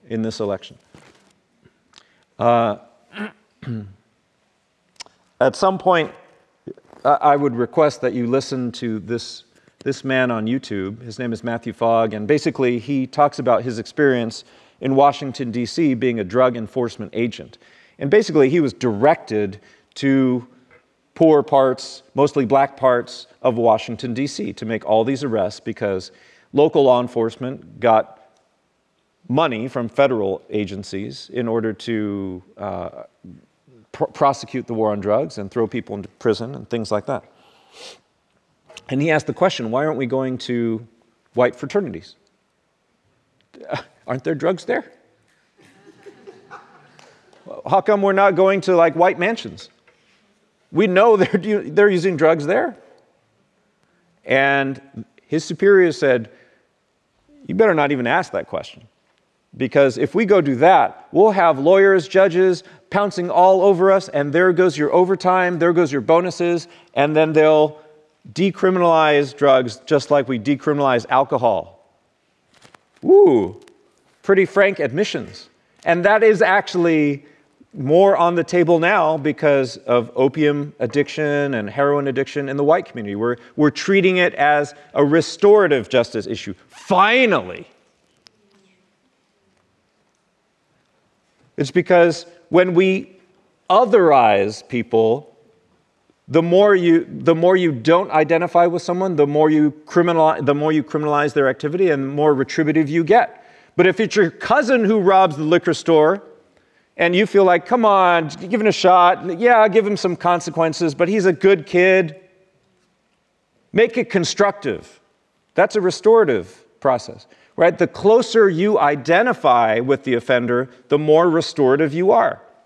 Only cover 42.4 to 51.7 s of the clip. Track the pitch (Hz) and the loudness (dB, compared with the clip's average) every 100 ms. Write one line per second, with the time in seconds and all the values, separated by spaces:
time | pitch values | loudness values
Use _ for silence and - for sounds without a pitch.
42.4 | _ _ _ _ _ _ _ _ _ _ | _ _ _ _ _ _ _ _ _ _
43.4 | _ - - 151 - _ - 135 160 151 | _ -20 -12 -12 -12 _ -12 -10 -6 -4
44.4 | 165 190 - 247 - _ _ _ _ _ | -4 -6 -6 -8 -8 _ _ _ _ _
45.4 | _ _ _ _ _ _ - _ - - | _ _ _ _ _ _ -20 _ -20 -20
46.4 | _ - _ _ _ _ _ _ _ _ | _ -20 _ _ _ _ _ _ _ _
47.4 | - - - 190 190 208 196 196 196 170 | -20 -16 -2 0 2 0 2 2 2 4
48.4 | 190 196 180 175 165 160 175 160 180 226 | 2 2 0 2 2 2 0 0 -4 -6
49.4 | 113 95 - _ _ _ _ _ _ _ | -10 -18 -20 _ _ _ _ _ _ _
50.4 | _ _ _ 160 208 180 233 214 185 202 | _ _ _ -2 0 4 4 4 2 -2
51.4 | 180 208 - | -2 -4 -2